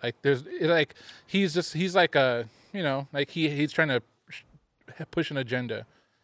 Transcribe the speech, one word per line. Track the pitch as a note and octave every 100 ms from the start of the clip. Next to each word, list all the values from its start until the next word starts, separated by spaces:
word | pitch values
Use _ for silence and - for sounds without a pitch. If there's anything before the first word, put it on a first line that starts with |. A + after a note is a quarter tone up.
Like, | B2 -
there's, | C#3 C3 -
it, | F4+ E3
like, | E3+ D3+ - - - -
he's | F#3+ F#3+
just, | E3 D#3+
he's | D#3 F#3 F#3
like | E3+ D3+
a, | C3 A#2+ A2 - _
you | G3+
know, | D#3 C3+ C#3
like, | C#3+ C#3+
he, | E3 D#3
he's | C#3+ D3
trying | - D#3+
to | B2 - _ -
sh-, | - - - _ _ - - D#3
push | - D#3
an | C#3+
agenda. | A#2+ B2 B2 G#2+ A2 _ _ _